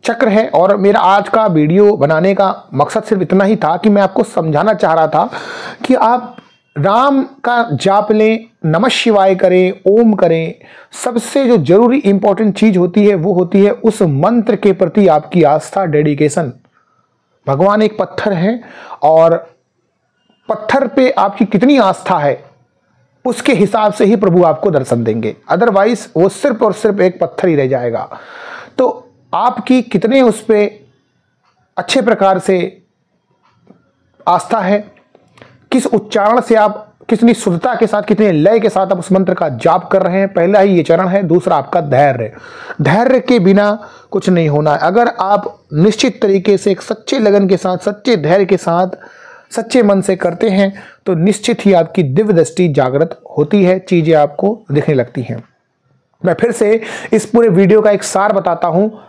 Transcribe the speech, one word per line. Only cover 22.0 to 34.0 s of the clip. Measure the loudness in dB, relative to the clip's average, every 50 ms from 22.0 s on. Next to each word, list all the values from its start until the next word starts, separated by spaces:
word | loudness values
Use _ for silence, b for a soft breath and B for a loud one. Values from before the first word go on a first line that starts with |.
| -4 -4 -4 -2
है | 0 -2 -4 -4 -10 -20 _ _ _ _ _ _ _ _ _ _ _ _ _ _ _
उसके | -6 -6 -2 0 0 2
हिसाब | 2 2 0 0 0 0 -2 0
से | 0 2
ही | 2 2
प्रभु | 2 2 2 4 4 4
आपको | 2 2 0 -2 -2
दर्शन | -2 -2 -2 -2 -4 -2 -2
देंगे, | -2 -4 -4 -4 -6 -8 _ _ -4
otherwise | -2 0 0 0 2 2 2 0 -2 -4 -8 -8 _
वो | 0 0 0
सिर्फ | 0 -2 -4 -4 -2 0 -2
और | -2 -2
सिर्फ | 0 -2 -2 0 2
एक | 0 0 0 -2
पत्थर | -6 -6 -4 -2 -2
ही | 0 0
रह | 0 0
जाएगा। | 0 -2 -2 -4 -4 -6 -6 -8 -10 B B B B B B B B B B B B B
तो | -2 -2 -2 -2 -6 -16 _ _ _ _ _ -6
आपकी | -2 -2 -2 -2 -4 -2 0 0 0 0
कितने | 0 -4 -2 0 2 2 4
उस | 4 2 0 -2
पे | -2 0 0 2 2 -2 -4 -12 _ _ _ _ _ _ _ _ _ _ _ _ _ _ _ _ _ _ _
अच्छे | -10 -8 -2 -2 0
प्रकार | 0 0 0 2 2 0 0 0
से | 0 -2 -2 0 -2 -6 -10 _ _ _ _ _ _ _ _ _ _ _ _ _ _ _ _ _ _ _ -20 _ _ _ _ _